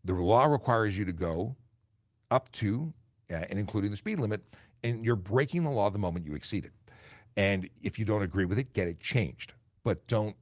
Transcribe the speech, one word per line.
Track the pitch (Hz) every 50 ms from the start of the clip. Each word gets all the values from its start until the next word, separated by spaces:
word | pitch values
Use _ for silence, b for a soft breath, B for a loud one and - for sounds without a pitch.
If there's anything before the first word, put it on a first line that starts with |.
| -
The | 92
law | 92 90 87 90 110 120 135
requires | 151 147 131 - - 120 113 110 107 95
you | 98 104
to | 87
go | 87 82 90 85 80 82 95 123 135 _ _ _ _ _ _ _ _ _ _ _ _ _ _ _
up | 120 127 - -
to, | - - 117 98 104 127 160 160 - - _ _ _ _ _ -
uh, | 85 80 85 -
and | 98 101
including | 104 92 - 107 98 104
the | 104
speed | 95 - 214 214 175
limit, | 123 104 107 104 - B B B B B B B
and | - 117 120 113 113
you're | 117 120
breaking | 101 90 98 104 131 147 135 - 175 170
the | 147
law | 139 113 101 104
the | 98 104
moment | 101 90 82 90 82
you | 76 73
exceed | 73 - - - 92 -
it. | - - _ _ B B B B B B B B B _
And | 104 98 98 101 95 90 - _ _
if | - 104 - -
you | 110
don't | 104 107 104
agree | 98 85 78 101 95
with | 87 98 120
it, | 139 - _
get | 113 92
it | 87 85 -
changed, | - - - 127 101 67 - - - - - _ _ _ _ _
but | _ 117 95 - _
don't | - 123 110 104 107 98 _